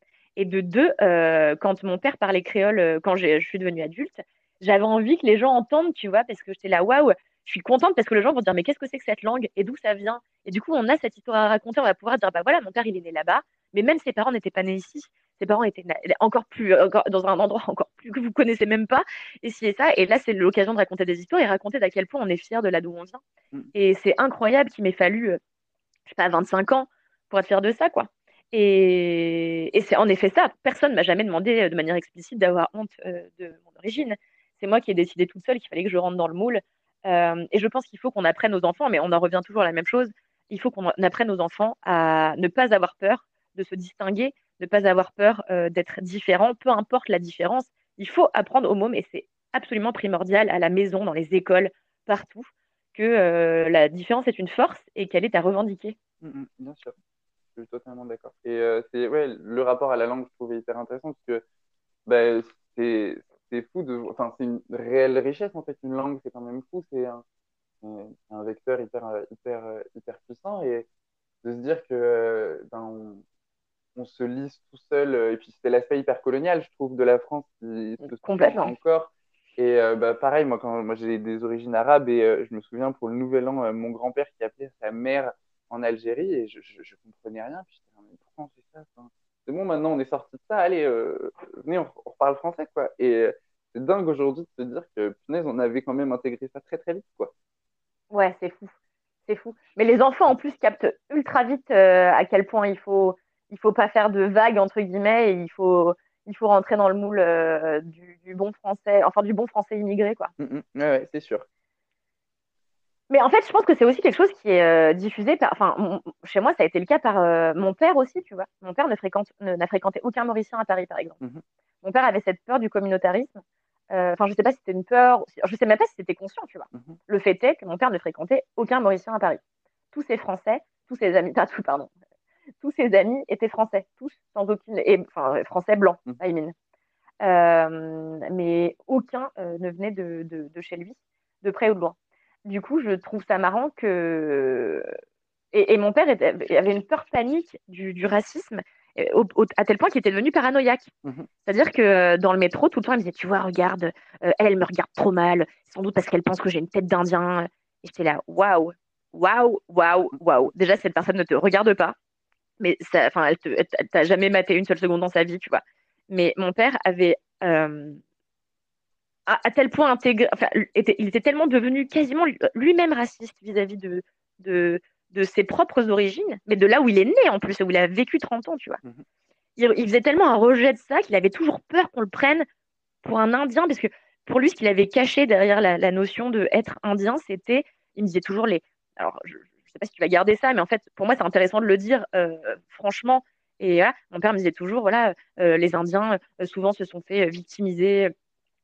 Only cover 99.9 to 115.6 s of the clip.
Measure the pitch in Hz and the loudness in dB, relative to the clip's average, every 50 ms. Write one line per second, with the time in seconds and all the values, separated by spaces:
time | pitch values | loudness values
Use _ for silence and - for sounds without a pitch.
99.9 | 233 247 254 269 262 - 370 302 262 - - 285 - _ - 214 208 - - 151 | 6 6 6 4 4 4 4 4 4 2 -2 -8 -6 _ 0 -2 0 0 -2 -4
100.9 | - - _ - 277 302 269 - - 269 247 226 269 262 - - 254 202 190 190 | -4 -4 _ -6 -4 -4 -2 0 0 0 0 0 -2 -6 -4 2 6 8 8 8
101.9 | 185 185 185 180 175 127 185 185 - 190 196 - - 220 202 202 196 185 - - | 8 8 6 6 6 4 2 2 2 0 0 0 0 -2 0 0 -2 -6 -4 -2
102.9 | 196 196 196 185 185 - _ _ _ _ _ _ 202 196 - 214 208 226 208 202 | 0 2 2 2 0 -4 _ _ _ _ _ _ -10 -2 0 2 2 4 2 2
103.9 | - 226 208 214 202 196 196 196 196 214 214 233 226 208 196 196 - 220 208 185 | 2 2 2 2 2 0 0 2 4 4 4 4 4 2 2 2 0 -2 -4 -4
104.9 | 180 196 202 208 220 233 233 214 190 180 175 170 - - 190 185 180 180 170 170 | -2 -2 0 2 2 4 2 2 0 -2 -4 -8 -6 -2 2 4 4 4 4 2
105.9 | 175 - _ _ _ _ _ - 208 - 226 208 208 196 202 - 240 208 202 190 | 0 -2 _ _ _ _ _ -18 -10 -2 2 4 4 4 2 2 0 2 2 2
106.9 | 190 202 202 202 208 202 180 170 170 165 165 160 160 156 156 160 156 151 160 170 | 2 0 -4 -2 0 2 2 2 2 2 0 0 0 -2 -2 -2 -2 -4 -4 -8
107.9 | 160 165 175 175 175 175 _ 185 185 185 196 208 208 _ - 202 196 196 - 208 | -14 _ -20 -20 -20 _ _ -14 -8 -6 -6 -6 -6 _ -8 -8 -8 -6 0 2
108.9 | 202 202 180 - - 208 202 202 220 190 233 233 - 214 202 - 220 214 208 202 | 4 4 4 4 2 2 0 0 0 -2 -4 -4 -2 -4 -4 -4 -4 -6 -4 -2
109.9 | 202 208 214 202 226 - 185 - _ - 151 131 127 147 - _ - 135 143 151 | -2 0 0 0 -2 -4 -8 -10 _ -10 -10 -10 -10 -10 -12 _ -8 -4 0 0
110.9 | 139 131 127 - - 151 151 - 113 104 - _ _ _ _ _ _ _ _ _ | 0 0 -2 -4 -10 -12 -8 -6 -6 -6 -6 _ _ _ _ _ _ _ _ _
111.9 | _ _ _ _ _ _ _ _ _ _ _ _ _ _ _ _ _ _ _ _ | _ _ _ _ _ _ _ _ _ _ _ _ _ _ _ _ _ _ _ _
112.9 | _ _ _ - 269 277 240 262 262 440 - - - 415 415 - 320 - 240 240 | _ _ _ 0 2 4 4 6 4 4 2 2 2 2 4 4 4 6 6 4
113.9 | 262 - - 330 214 - 349 392 - - - 214 190 180 175 165 165 165 160 160 | 4 4 2 2 4 4 2 2 2 0 -2 2 4 4 6 6 6 6 6 4
114.9 | 160 180 185 214 - - 208 220 311 311 - - - - | 4 2 -2 -8 -6 -4 -2 -2 0 0 0 0 0 2